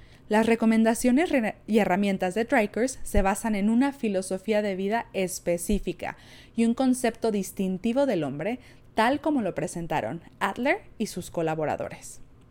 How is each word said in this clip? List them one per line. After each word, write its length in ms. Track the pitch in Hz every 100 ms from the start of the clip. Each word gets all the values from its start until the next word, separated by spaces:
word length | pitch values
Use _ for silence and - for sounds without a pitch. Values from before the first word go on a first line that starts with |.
| - - -
Las 160 | 214 226
recomendaciones 840 | 226 226 220 220 233 254 254 349
re-, 280 | 277 208 - -
y 140 | 220
herramientas 540 | 180 180 202 190 185
de 120 | 196 233
Dreikurs 520 | 269 208 208 262 -
se 180 | - 202
basan 340 | 190 202 226
en 140 | 202 208
una 240 | 226 277
filosofía 680 | 269 220 190 190 185 - 214
de 120 | 208
vida 340 | 185 196 226 -
específica 1040 | 196 180 - - 175 - 202 - 165 - - - - - -
y 80 |
un 80 | 233
concepto 580 | 240 262 254 233 - 226
distintivo 760 | 208 185 - 190 185 233 247 285
del 180 | 185
hombre, 340 | 143 143 180 254 - - -
tal 260 | - 226 285
como 220 | 320 285
lo 120 | 190
presentaron 680 | - 180 175 170 151 107 170 - -
Adler 400 | 196 196 262 392 - -
y 120 | 208
sus 220 | 185 -
colaboradores. 920 | - 160 160 147 95 - - - - - - -